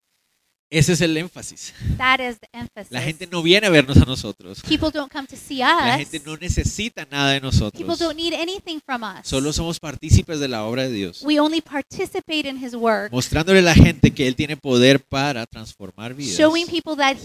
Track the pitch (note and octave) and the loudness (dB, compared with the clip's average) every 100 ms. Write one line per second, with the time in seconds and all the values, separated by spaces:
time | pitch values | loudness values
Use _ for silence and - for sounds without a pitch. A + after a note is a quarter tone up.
0 | _ _ _ _ _ _ _ D#3+ D#3 E3+ | _ _ _ _ _ _ _ 0 0 2
1 | E3+ D#3 E3+ - G#2+ - - - - - | 0 -2 -6 -12 -18 -16 -18 -10 -6 -2
2 | B3+ C4 B3+ A3+ _ A#3 A#3+ - G3 B2 | 0 0 -2 -10 _ -16 -16 -16 -12 -8
3 | C3 D#3+ F3+ F3 D#3+ F#3+ G#3+ D#3+ C3 A#2+ | -6 -8 -8 0 4 4 6 4 6 6
4 | - B2+ A2+ - F2+ G2 - D#4 D#4 D4+ | 4 0 -8 -10 -14 -14 -4 -2 -2 -4
5 | C#4+ D#4 C4+ C4 - C#4 B3 E4+ B3+ B3 | -8 -12 -14 -16 -12 -2 0 2 2 -2
6 | - D#3+ D3 D#3 F3 E3 D#3 - A3 - | -4 -10 -10 -8 -4 -2 -4 -4 -8 -8
7 | D#3 C#3+ C#3 C#3 C3 - G#2+ - E4+ E4+ | -10 -2 0 0 0 0 0 -2 -6 -4
8 | E4 D4+ E4 D4+ E4+ G4 F4+ D#4 - B3+ | -4 -4 -6 -4 -6 -8 -10 -12 -8 -8
9 | A3 F#3 - C3+ C#3 D3+ E3 E3+ G#2+ - | -8 -12 -6 -4 -2 -4 -6 -8 -10 -10
10 | D#3+ - F3+ D#3 C#3 A#2 G#2+ B2 C3 A2+ | 4 4 4 -2 -4 -4 -4 -4 -2 -4
11 | F#2+ - C4+ D4+ D4+ E4 - C#4+ - - | -6 -6 -2 2 2 0 -6 -10 -10 -8
12 | F#4+ F#4+ - D#4 C#4+ C4+ B3+ A#3 A3+ G#3 | -8 -8 -6 -6 -6 -8 -10 -4 -2 -2
13 | G#3 A#2+ B2 D3 E3 F#3+ F3 D#3+ E3+ D#3+ | -2 -4 -2 -2 4 6 6 8 8 6
14 | G3+ - C3 B2+ D3 D3 C#3+ B2 B2 C#3 | 2 2 0 -2 -4 -6 0 6 6 6
15 | - C#3 C#3+ B2 A2+ A#2+ A2 - G2 F#2+ | 2 -4 -4 -4 -8 -14 -20 -18 -18 -14
16 | A2+ C3 C#4 - D#4 E4 E4+ E4 D#4+ D4 | -14 -10 -6 2 2 2 -2 -6 -6 -2
17 | C#4 C4+ | -2 -2